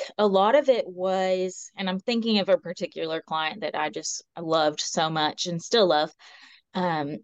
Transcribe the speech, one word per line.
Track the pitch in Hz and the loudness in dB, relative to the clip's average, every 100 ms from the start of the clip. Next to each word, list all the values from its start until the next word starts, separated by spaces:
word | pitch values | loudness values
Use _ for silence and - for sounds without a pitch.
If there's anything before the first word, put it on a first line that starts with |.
| - - | -8 0
a | 208 | 2
lot | 190 202 277 | 4 4 4
of | 269 | 4
it | 233 180 | 4 2
was, | 180 185 190 185 185 185 - - - | 2 -2 0 0 0 -2 -6 -14 -6
and | 190 | -4
I'm | 190 | -4
thinking | - 233 226 214 | -2 -2 0 0
of | 190 | 2
a | 180 | 2
particular | 170 180 175 160 160 160 | 0 -8 -8 -6 -6 -6
client | - 156 156 156 | -4 -4 -4 -4
that | 151 - | -6 -4
I | 151 | -4
just | 156 160 - - - | -6 -8 -10 -12 -12
loved | 165 160 156 151 | -2 2 2 0
so | - - 165 | -4 -2 -2
much | 160 151 - 180 | 0 -2 -4 -6
and | 170 | -6
still | - 233 185 | 0 4 4
love. | 151 160 - - - - _ _ | 4 2 -4 -20 -20 -20 _ _
Um, | 294 175 160 143 160 | -4 -2 -2 -4 -8